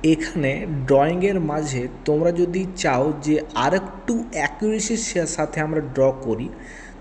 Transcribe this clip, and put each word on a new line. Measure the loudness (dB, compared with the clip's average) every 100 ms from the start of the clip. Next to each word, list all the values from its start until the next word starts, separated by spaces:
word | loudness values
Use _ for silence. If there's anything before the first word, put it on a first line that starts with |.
এখানে | 4 2 2 -2 0 0 -4 -4 4
ড্রয়িংয়ের | 6 6 2 2 2
মাঝে | 0 -2 -2 -4 -6 -6 0
তোমরা | 2 2
যদি | 2 0 0 -4 -2
চাও | 0 2 2 0
যে | 0 0 0 0
আর | 2
একটু | 2 -2 -8 -2 -2 -2
অ্যাকুরেসির | -2 -2 0 0 0 0 -2
সা-, | -2 -2 -2
সাথে | -2 -2 -2
আমরা | -2 -2
ড্র | -2 2 2 2
করি, | -2 -2 -4 -10 -16 -16 -18 -8